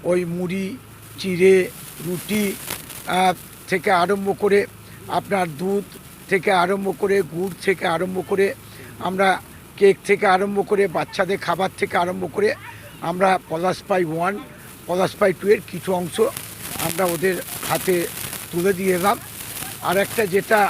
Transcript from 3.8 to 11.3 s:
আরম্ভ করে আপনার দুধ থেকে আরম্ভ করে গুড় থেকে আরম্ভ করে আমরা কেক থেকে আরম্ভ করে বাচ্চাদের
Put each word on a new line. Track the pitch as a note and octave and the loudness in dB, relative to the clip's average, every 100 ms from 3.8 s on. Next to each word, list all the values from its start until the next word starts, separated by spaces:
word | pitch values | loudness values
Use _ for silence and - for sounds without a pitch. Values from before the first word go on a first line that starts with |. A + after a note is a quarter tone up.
| G#3 | 4
আরম্ভ | F#3 F3 G3+ G3 F#3 | 4 4 0 0 0
করে | G3+ G3+ G3 - - - - | 4 4 2 -8 -20 -18 -4
আপনার | E3+ E3+ G3 F3 C#3+ | -4 0 -2 -2 -2
দুধ | F3+ G3+ - - - - - | -2 -2 -4 -16 -20 -20 -2
থেকে | F#3+ G#3 | 0 2
আরম্ভ | F#3 F3 G3 G3 F3 | 2 4 0 -2 -2
করে | G3+ G3 | 0 2
গুড় | D#3+ D#3+ F#3+ F3 | 0 -4 -6 -4
থেকে | - F3+ F3 | -2 0 0
আরম্ভ | E3 F#3 F#3 F3 | -2 -2 -4 -2
করে | G3 G3 - - - - - | 0 0 0 -14 -18 -18 -8
আমরা | F3+ F#3 G3 F3+ - - - - | -6 2 2 2 -4 -20 -20 4
কেক | G3 F#3+ - | 6 6 2
থেকে | G3+ G#3 | 2 4
আরম্ভ | F#3 G3+ G3+ G3 | 4 2 0 0
করে | G#3 G3 | 2 2
বাচ্চাদের | D#3+ D#3 - F3+ | 0 -4 -2 -2